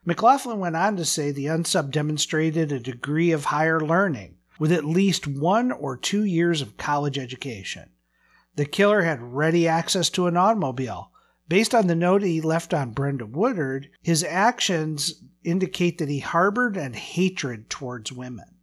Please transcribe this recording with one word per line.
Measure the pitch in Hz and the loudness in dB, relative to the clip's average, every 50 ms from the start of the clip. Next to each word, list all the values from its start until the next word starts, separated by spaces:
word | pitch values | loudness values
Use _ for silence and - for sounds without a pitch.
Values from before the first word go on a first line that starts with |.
| _ | _
McLaughlin | 175 170 - 202 233 277 277 - 247 226 202 | -2 -2 4 6 6 6 6 0 -6 -6 -4
went | 185 175 160 | -4 -2 0
on | 165 180 214 208 | 0 0 0 0
to | 180 165 | 0 -2
say | - - 160 147 147 | -2 -2 -2 -2 -2
the | 143 139 135 | -2 -4 -2
unsub | 147 160 165 170 - - 185 147 139 | -2 -2 -2 0 0 0 0 0 0
demonstrated | 131 151 147 151 151 147 - - - 156 160 160 151 165 160 143 | -2 -2 0 0 -2 -2 -2 -2 0 0 0 2 2 0 0 0
a | 143 127 | -2 -4
degree | 113 131 123 120 - 139 147 160 170 170 | -4 -8 -8 -8 -6 -2 0 2 2 2
of | 165 147 143 | 2 0 0
higher | - 147 147 156 160 160 165 | -2 0 2 2 2 2 2
learning, | 156 151 165 180 202 190 147 110 95 - - _ _ _ _ | 2 2 2 2 2 2 0 -4 -8 -16 -20 _ _ _ _
with | - 151 151 | -2 2 2
at | 175 170 143 | 2 2 2
least | 147 165 185 196 196 170 - - | 0 2 4 4 2 2 0 -4
one | 151 139 135 147 170 196 226 254 254 | -6 -4 0 2 2 2 4 2 0
or | - - 147 135 127 | 0 0 0 -2 0
two | 123 - - 196 208 214 | -4 -4 -2 0 2 2
years | 202 170 165 170 170 170 151 | 2 4 4 4 4 2 0
of | 135 104 - | -2 -6 -8
college | - - - 147 143 147 147 127 139 | -8 -2 0 0 2 0 0 -2 -2
education. | 131 120 131 127 - 139 117 101 92 - - 87 - - _ _ _ _ _ _ _ _ _ _ _ _ _ | -6 -6 -10 -8 -8 -8 -8 -8 -8 -10 -10 -10 -12 -20 _ _ _ _ _ _ _ _ _ _ _ _ _
The | - 147 | -4 -2
killer | 143 - - 202 202 208 208 | -2 2 4 4 4 4 4
had | 170 165 151 117 | 2 0 -2 -4
ready | 120 123 123 139 151 160 165 175 165 | -6 -8 -2 0 2 4 4 4 4
access | 165 160 170 165 - - 190 165 - | 4 2 0 0 0 -2 0 0 -2
to | - - 180 175 | 0 0 0 2
an | 170 | 2
automobile. | 175 180 208 226 214 165 131 123 131 131 113 98 90 - _ _ _ _ _ _ _ _ - | 4 4 4 4 2 0 -2 -2 -4 -6 -6 -6 -10 -12 _ _ _ _ _ _ _ _ 0
Based | 165 202 226 226 - | 2 2 2 4 4
on | 233 208 175 | 4 4 4
the | 170 | 2
note | 165 175 180 190 202 | 2 4 4 4 4
he | 202 185 165 160 | 2 2 0 0
left | 160 160 160 165 - - | 0 0 0 0 -2 -2
on | 180 151 135 120 | -2 -2 -2 -2
Brenda | 107 135 135 143 139 127 113 | -4 -4 -2 -2 -2 -4 -8
Woodard, | 107 120 151 208 269 254 175 143 131 131 135 135 - _ _ | -8 -4 -2 0 0 0 -2 -2 -2 -4 -6 -8 -12 _ _
his | _ 175 170 147 | _ 0 0 0
actions | 180 151 160 185 202 240 247 - - - 185 160 156 156 156 147 143 - - _ - - _ _ | 0 -2 0 2 2 2 2 0 -2 -2 0 0 -2 -4 -4 -4 -6 -6 -6 _ -20 -20 _ _
indicate | _ 165 170 190 185 185 - - 175 175 170 - | _ -2 0 0 0 -2 -2 0 0 0 0 -2
that | 160 139 | -4 -2
he | 143 139 | -2 -4
harbored | - - - 170 180 202 196 240 247 240 196 | -4 -2 0 2 2 2 2 0 0 0 -2
a | 185 - 131 | -4 -6 -8
hatred | 113 101 - - - 165 190 185 185 - - 131 117 107 110 _ | -10 -12 -14 -8 -2 0 0 0 0 -2 -6 -6 -6 -8 -10 _
towards | - - 139 123 123 120 110 - | -12 -8 -8 -8 -8 -8 -10 -12
women. | 131 123 127 127 123 101 - _ _ _ | -12 -10 -12 -12 -12 -14 -14 _ _ _